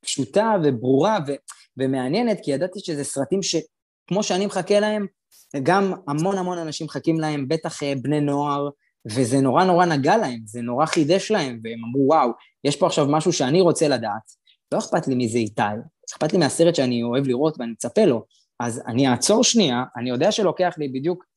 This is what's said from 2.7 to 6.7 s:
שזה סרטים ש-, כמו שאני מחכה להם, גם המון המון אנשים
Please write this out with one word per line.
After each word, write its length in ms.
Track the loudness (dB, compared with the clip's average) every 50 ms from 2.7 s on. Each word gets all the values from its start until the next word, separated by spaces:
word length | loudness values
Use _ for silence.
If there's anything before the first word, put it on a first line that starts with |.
| -6 -10
שזה 240 | -8 -8 -6 -6 -6
סרטים 400 | -6 -4 -6 -4 -2 -2 -2 -2
ש-, 120 | -2 -2 -4 -4 _ _ _ _ _ _ _ _ -4
כמו 160 | -2 -2 0
שאני 220 | 0 -2 -2 -2
מחכה 340 | -2 -4 -6 -2 2 2 2
להם, 280 | 2 2 -2 -2 -4 -6 _ _ _ _ _ -20 _ _ -8 -4 0
גם 300 | 2 2 4 2 0 -2 -4 -6 -4
המון 300 | -2 0 0 0 0 -2
המון 200 | -2 -4 -4 -6
אנשים 300 | -6 -8